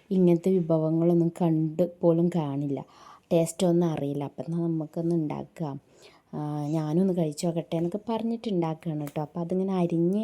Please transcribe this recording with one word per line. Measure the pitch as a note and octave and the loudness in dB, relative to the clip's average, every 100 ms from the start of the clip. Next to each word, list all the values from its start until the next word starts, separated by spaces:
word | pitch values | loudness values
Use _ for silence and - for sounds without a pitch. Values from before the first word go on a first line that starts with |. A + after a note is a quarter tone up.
| - | -2
ഇങ്ങനത്തെ | F#3 F3 E3+ F#3+ F#3+ | 4 6 4 4 2
വിഭവങ്ങളൊന്നും | E3 D#3+ D#3+ E3 E3+ E3+ E3+ - | 2 2 2 2 4 4 2 2
കണ്ട് | E3+ D#3 D#3 E3 F3 - | 0 2 0 0 -2 2
പോലും | E3+ E3 F3 | 2 4 2
കാണില്ല, | E3+ C#3+ C#3 C#3+ C3+ - - - - - | 0 -2 -4 -4 -6 -8 -20 -20 -14 0
ടേസ്റ്റ് | E3+ E3 - F3+ | 0 0 0 2
ഒന്നും | E3+ E3+ | 4 2
അറിയില്ല. | D3+ C#3+ C#3+ | 0 -4 -4
അപ്പം | C3+ - D#3+ | -6 -8 -6
എന്നാൽ | E3+ E3+ | -4 -2
നമുക്കൊന്ന് | D#3+ D3+ E3+ E3 | -2 -4 -4 0
ഉണ്ടാക്കാം. | E3+ D3 C#3+ C#3 - D3+ C#3 _ _ - - - | 0 -2 -6 -10 -8 -8 -8 _ _ -20 -20 -14
ആ, | D3+ D3 D3 D3 | -8 -6 -4 -2
ഞാനൊന്ന് | D#3+ D3+ E3 F#3+ F3 | -2 0 2 2 0
കഴിച്ചു | D#3 D3+ F3 | -2 -2 -2
നോക്കട്ടെ" | E3 - E3 | -2 -2 -2
എന്നൊക്കെ | E3+ G#3 A#3 | -2 -4 -4
പറഞ്ഞിട്ട് | A3+ A3+ A3+ A3+ | -4 -4 -4 -2
ഉണ്ടാക്കുകയാണ് | F3+ D#3+ D#3 E3 D3+ C#3+ | -2 -2 -4 -6 -6 -6
ട്ടോ. | D#3 | -6
അപ്പം | D3+ F3 | -6 -6
അതിങ്ങനെ | E3+ F#3 F#3+ | -4 -2 0
അരിഞ്ഞ് | F#3 E3+ E3 F3 G3+ | 0 0 2 2 0